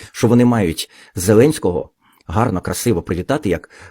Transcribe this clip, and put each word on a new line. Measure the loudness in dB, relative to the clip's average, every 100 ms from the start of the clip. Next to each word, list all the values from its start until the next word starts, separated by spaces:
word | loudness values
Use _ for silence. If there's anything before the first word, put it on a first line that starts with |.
| -18
що | -2 2
вони | 4
мають | 4 2 -2 -4 -10 -16 -16
Зеленського | -6 2 4 4 2 -4 -4 -8 _ _ _ -8
гарно, | -2 -2 -2
красиво | -6 -4 -2 -2
привітати, | -2 -6 -4 -4 -2
як | -4 -6 -20 -20